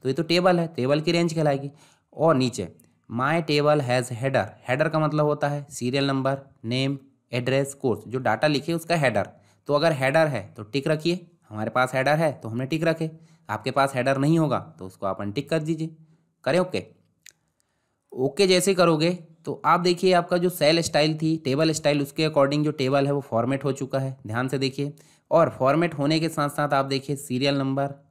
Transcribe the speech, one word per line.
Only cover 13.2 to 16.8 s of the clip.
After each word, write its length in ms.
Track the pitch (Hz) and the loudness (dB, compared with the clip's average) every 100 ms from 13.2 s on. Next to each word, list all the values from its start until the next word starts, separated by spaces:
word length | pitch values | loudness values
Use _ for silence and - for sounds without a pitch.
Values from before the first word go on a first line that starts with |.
| - _ - | -20 _ -10
आपके 220 | 107 131 | -6 -2
पास 240 | 127 139 127 | 2 2 2
हेडर 220 | 127 135 | 0 0
नहीं 200 | 143 165 | 2 2
होगा 180 | 151 113 - - | 2 0 -4 -16
तो 60 | 95 | -16
उसको 200 | - 98 | -8 -6
आप 160 | 95 | -4
अनटिक 280 | 101 104 147 | -6 -6 -4
कर 100 | 160 | -4
दीजिए। 340 | 156 160 160 - _ _ _ _ | -2 -4 -6 -10 _ _ _ _
करें 160 | - 165 | -2 0
ओके। 240 | 180 101 | 0 -4